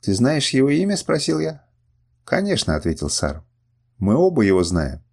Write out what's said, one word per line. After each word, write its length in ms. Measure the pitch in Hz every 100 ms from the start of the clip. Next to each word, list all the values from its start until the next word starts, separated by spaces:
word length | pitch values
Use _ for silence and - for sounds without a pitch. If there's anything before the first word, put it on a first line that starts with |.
"Ты 140 | -
знаешь 360 | 98 123 151 131
его 200 | 131 139
имя?" — 260 | 147 196 202
спросил 400 | - 160 147 160
я. 280 | 160 156 _ _ _ _ _ _
"Конечно", — 500 | - - 202 170 - 78
ответил 320 | 85 78 73
Сарм. 360 | - 76 76 - _ _ _ _ _
"Мы 160 | 92
оба 280 | 120 185 170
его 200 | 101 92
знаем. 400 | 87 87 73 64 _